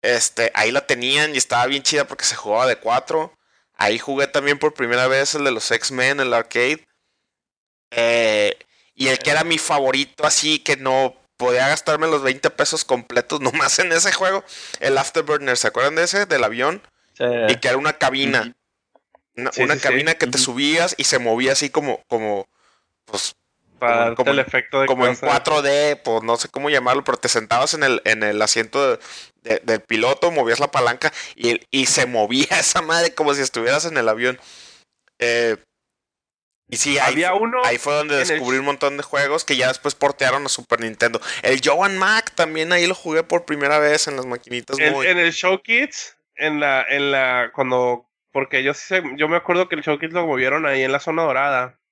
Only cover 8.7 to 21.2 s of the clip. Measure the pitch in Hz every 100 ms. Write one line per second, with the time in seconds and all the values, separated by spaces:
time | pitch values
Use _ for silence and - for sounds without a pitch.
8.7 | _ _ _ 131 131 151 147 165 160 -
9.7 | 151 135 135 143 - 151 - 151 156 -
10.7 | 143 135 131 131 127 _ _ 123 123 135
11.7 | - - 151 160 151 135 131 151 - 147
12.7 | 160 - 127 117 120 - 151 131 156 139
13.7 | - 180 165 196 - 190 190 - - -
14.7 | - - 135 135 165 151 151 139 123 110
15.7 | 113 135 156 175 190 196 151 113 117 135
16.7 | 185 - _ _ _ 123 120 110 120 131
17.7 | 131 151 151 127 131 139 135 113 123 _
18.7 | _ _ _ _ _ _ - 131 - 131
19.7 | 147 135 123 156 160 131 127 - 123 143
20.7 | 160 175 - 139 135